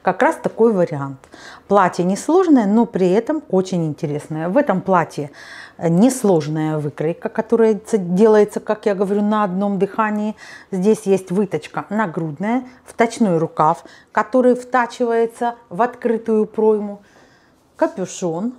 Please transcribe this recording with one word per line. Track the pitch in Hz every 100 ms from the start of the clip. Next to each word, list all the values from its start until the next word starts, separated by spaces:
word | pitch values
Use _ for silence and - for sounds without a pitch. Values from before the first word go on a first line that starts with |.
как | - 185
раз | 269 320
такой | - - 233
вариант. | 196 170 147 139 135 - - - - -
Платье | 202 180 -
несложное, | 180 196 - 349 359 269 202
но | 214 233
при | 185 185
этом | 196 226 311 -
очень | 185 185 180 160
интересное. | 143 151 147 - 156 165
В | 220
этом | 285 185
платье | - 180 156 - 143 - - - - -
несложная | 175 170 247 262 202 170 147 156 156 156
выкройка, | 147 - 156 170 220
которая | - 220 226 226 202
ц-, | - 220
делается, | 175 180 220 214 208 -
как | - 214 220
я | 190
говорю, | 196 208
на | 208 214 208
одном | 185 202 202
дыхании. | 202 - 214 208 214 208 - - -
Здесь | 190 196 214
есть | 190 190 190
выточка | 180 196 156 - - -
нагрудная, | 208 196 156 160 147 202 247 254 -
вточной | - - 233 - 214 165
рукав, | 160 - 156 170 - - _
который | - 214 254 247 247
втачивается | 247 254 233 - 240 226 233 - 240 240 _
в | 180
открытую | 240 - 233 220 226 220 214
пройму, | 214 220 214 208 202 _ _ _ _ _ _ _ -
капюшон. | 320 330 180 - 175 160 226